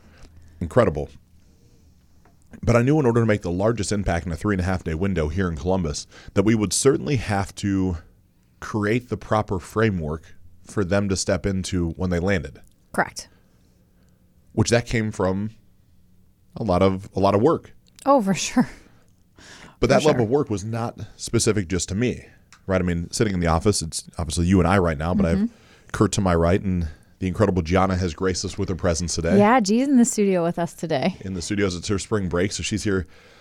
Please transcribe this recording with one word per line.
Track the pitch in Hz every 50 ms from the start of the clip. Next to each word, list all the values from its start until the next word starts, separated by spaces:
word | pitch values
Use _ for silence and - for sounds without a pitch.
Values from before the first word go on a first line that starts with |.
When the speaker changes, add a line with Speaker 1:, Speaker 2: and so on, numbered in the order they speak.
| - - - - - - - - - - - -
Speaker 1:
Incredible. | 87 80 - 123 113 95 76 73 71 - - - - _ _ - _ _ _ _ _ _ _ _ _ _ - _ _ _ _ _ _ _ _ _ _ _ - - -
But | - 113
I | 117 120
knew | 135 151 156
in | 139
order | 117 113 120
to | 117
make | 110 104 101 -
the | 90
largest | 87 92 101 113 117 104 95 - 107
impact | 101 92 98 87 85 -
in | 92 82
a |
three | - - 104 101
and | 92
a | 87
half | 95 92 87 -
day | 85 80
window | 78 98 98 95 85 76 76
here | 78 95 95 87
in | 82
Columbus | 73 - 90 95 95 87 76 71 - - - - - - - -
that | 101 95
we | 107 117
would | 107 104 92 -
certainly | - - 135 143 - 127 147 147
have | 110 - - 104 98 98 - -
to | - - 101 98 95 92 92 87 80 - - _ _ _ _ _ _ _ _ _ -
create | - - - 214 202 107 117 127 123 -
the | 110
proper | 95 - - 110 107 104 - 101 87
framework | - - - 107 113 113 95 87 78 73 80 80 - - - - - - - - -
for | - - 110 98
them | 85 98 101 101 98
to | 95
step | 90 - - 98 90 -
into | 101 95 92 87 - 98 90 85 82 80
when | - 92 90
they | 90 85
landed. | 85 98 101 85 67 67 62 - - - - _ _ _ -
Speaker 2:
Correct. | - - - - - - - _ _ _ _ _ _ _ _ _ _ _ _ _ _ _ _ _ _ _ _ _ _ _ _ -
Speaker 1:
Which | - 107 -
that | 113 120 120
came | - - 117 107 107
from | 104 - 95 92 95 98 104 110 110 - _ _ _ _ _ _ _ _ _ _ _ _ _ _ _ _ _ _ -
a | - 120
lot | 101 87 90 92
of, | 95 95 92 104 - -
a | -
lot | 95 98 101
of | 101 113
work. | 160 160 - - - - - _ _ _ - -
Speaker 2:
Oh, | 269 285 269 196
for | 190 185
sure. | - - - - 254 - - - - - - _ - _ _ _ _ _ _ _ - - - - - - - - -
Speaker 1:
But |
Speaker 2:
For | 123 117
Speaker 1:
that | 135 127 151
level | 151 147 123
Speaker 2:
sure. | 113
Speaker 1:
of | 104
work | 131 147 131 -
was | 107 98 98
not | 110 113 117 117 120 - - 107 - -
specific | - - - - 113 - 113 98 107 92 82
just | 92 85 - -
to | 92
me, | 101 123 117 - - - - - _ _ _ - - _
right? | - 95 92
I | 90
mean, | 90 85 85 87 -
sitting | - - 117 104 95
in | 90
the | 85 82
office, | 82 82 - 107 101 - 80
it's | 80 - - - - -
obviously | - 80 73 76 87 85
you | 87 98 95
and | 87 85
I | 98 101
right | 87 82 78
now, | 69 76 85 90
but | 208 -
I | -
have | 85 196
Speaker 2:
Mm-hmm. | 208 233 - - - - - - _ - -
Speaker 1:
Kurt | - 113 95 -
to | 120
my | 101 90 85
right, | 82 85 85 92 104
and | - 98 92 90 85 76 - - _ _ _ -
the | 95 92
incredible | 85 85 107 98 90 90 82
Gianna | 78 90 92 95 95 92
has | 90 95 87 -
graced | - 95 92 87 - -
us | 92 -
with | - 98 85
her | 92
presence | 85 104 90 87 90 87 80 -
today. | - 156 165 190 196
Speaker 2:
Yeah, | 208 214 247 262
G's | 208 185 214 240 269 285
in | 277
the | 247 233
studio | - - - 202 196 190 175 165
with | 170 175 -
us | 170 170 -
today. | - - 160 160 131 131 190 185 -
Speaker 1:
In | - 95 95
the | 90 82
studio | - 104 98 101
as | 95 87
it's | 87 - -
her | 104 95
spring | - - 113 104 95 85
break, | 85 87 95 104 -
so | - 85
she's | - 110 95 -
here | 107 98 95 87 - - - - - - -